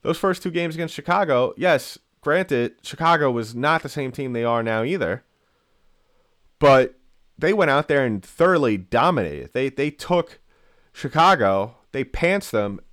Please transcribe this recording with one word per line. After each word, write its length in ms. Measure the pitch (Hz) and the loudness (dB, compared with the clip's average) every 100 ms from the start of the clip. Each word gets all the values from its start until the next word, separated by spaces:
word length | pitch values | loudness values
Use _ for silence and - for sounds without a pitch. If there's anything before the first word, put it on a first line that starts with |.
Those 180 | - 165 | -4 -2
first 240 | 196 180 | -2 -2
two 80 | 190 | -4
games 240 | 170 170 160 | -4 -4 -6
against 180 | 165 | -10
Chicago, 600 | - 160 185 180 127 127 - | -8 -2 0 2 2 0 0
yes, 400 | 180 143 - - _ _ | 0 0 -2 -18 _ _
granted, 540 | 151 165 185 127 120 _ | -2 -2 0 -2 -2 _
Chicago 480 | - - 165 170 143 | -18 -4 0 2 2
was 240 | 120 113 120 | -2 -6 -4
not 260 | 143 160 | -2 -2
the 80 | 143 | -4
same 220 | - 135 | -8 -8
team 220 | 127 131 | -8 -6
they 100 | 120 | -4
are 180 | 117 117 | -2 0
now 220 | 113 110 | 0 -2
either, 400 | 120 185 87 107 _ _ _ _ _ _ _ _ _ _ _ _ _ _ | -2 -4 -4 -6 _ _ _ _ _ _ _ _ _ _ _ _ _ _
but 340 | 147 135 123 - _ _ _ - | 6 6 4 -4 _ _ _ -4
they 140 | 165 | -2
went 180 | 208 160 | 2 2
out 160 | 139 151 | 2 2
there 180 | 143 127 | 0 0
and 160 | 104 | -4
thoroughly 560 | - - 170 175 127 104 | -8 0 2 4 2 0
dominated. 760 | 92 196 160 156 87 73 64 | 0 2 2 2 -2 -6 -8
They, 160 | 131 135 | -4 -4
they 200 | 131 147 | -4 -6
took 480 | 147 - 175 165 - _ _ _ _ _ | -6 -2 -2 -2 -12 _ _ _ _ _
Chicago, 840 | - 139 151 175 175 101 98 107 - _ | -12 -6 2 4 4 2 2 -2 -10 _
they 120 | 135 | -10
pantsed 480 | 131 - 170 196 - | -8 -2 -2 -2 -2
them 300 | 110 104 98 - | -4 -4 -8 -18